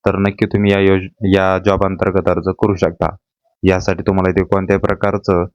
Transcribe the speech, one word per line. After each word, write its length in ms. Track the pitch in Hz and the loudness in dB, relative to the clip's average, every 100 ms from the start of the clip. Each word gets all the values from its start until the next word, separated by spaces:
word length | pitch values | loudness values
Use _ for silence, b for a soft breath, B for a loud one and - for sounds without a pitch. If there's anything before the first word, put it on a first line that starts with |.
| 101 | -2
तर 120 | 95 | 0
नक्की 280 | 101 101 104 | -2 -2 -2
तुम्ही 260 | 101 101 | 0 2
या 80 | 98 | 2
योज-, 300 | 98 95 92 _ 98 95 | 2 2 -2 _ 0 2
या 220 | 95 92 98 | 2 0 0
जॉब 200 | 95 95 | 0 0
अंतर्गत 440 | 92 95 92 87 | -2 -2 0 0
अर्ज 200 | 87 90 92 | -2 -2 -2
करू 140 | 104 92 | -2 0
शकता. 400 | 92 85 85 - _ _ _ _ | -2 -2 -6 -6 _ _ _ _
यासाठी 400 | 92 92 95 90 95 | 0 2 -2 -2 -2
तुम्हाला 220 | 95 92 | 0 0
इथे 140 | 92 | 0
कोणत्याही 360 | 90 98 95 98 | 0 -2 0 0
प्रकारचं 640 | - 95 101 101 - 90 90 | 0 -2 -2 -2 0 -2 -2